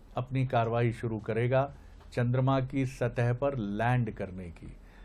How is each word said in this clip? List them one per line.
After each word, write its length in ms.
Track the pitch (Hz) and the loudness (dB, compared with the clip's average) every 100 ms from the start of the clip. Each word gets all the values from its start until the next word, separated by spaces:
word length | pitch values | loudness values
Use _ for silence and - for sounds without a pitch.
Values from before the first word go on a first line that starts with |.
| - - | -8 -8
अपनी 300 | 120 131 131 | -2 0 2
कार्रवाई 460 | 120 113 117 120 | 2 2 2 2
शुरू 260 | 113 120 110 | 0 -4 -4
करेगा 560 | 101 110 120 131 139 - - - - | -2 0 2 2 2 -4 -20 -20 -8
चंद्रमा 480 | - 120 127 131 135 | -2 2 4 4 2
की 260 | 131 139 131 | 2 0 -2
सतह 460 | - 123 120 120 | 0 -2 2 0
पर 240 | 123 143 143 | 2 0 0
लैंड 580 | 101 104 117 127 110 | -2 0 2 2 0
करने 300 | 104 95 92 | -4 -8 -6
की। 320 | 87 - - - - - | -10 -12 -16 -16 -20 -20